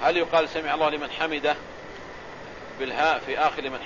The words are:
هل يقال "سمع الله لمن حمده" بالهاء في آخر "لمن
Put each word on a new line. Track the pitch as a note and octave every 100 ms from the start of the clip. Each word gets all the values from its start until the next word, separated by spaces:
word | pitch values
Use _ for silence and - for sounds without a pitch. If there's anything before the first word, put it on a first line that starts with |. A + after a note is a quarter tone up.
هل | C#3+ F3
يقال | E3 E3 D3+
"سمع | D#3+ D#3
الله | D3+ D3+
لمن | D3 C#3+
حمده" | - D#3+ D3 D3 D3 - - - - - - - - - - - -
بالهاء | C3 A#2 D#3+ C#3 C3
في | C3
آخر | D3+ D#3
"لمن | C3+ C3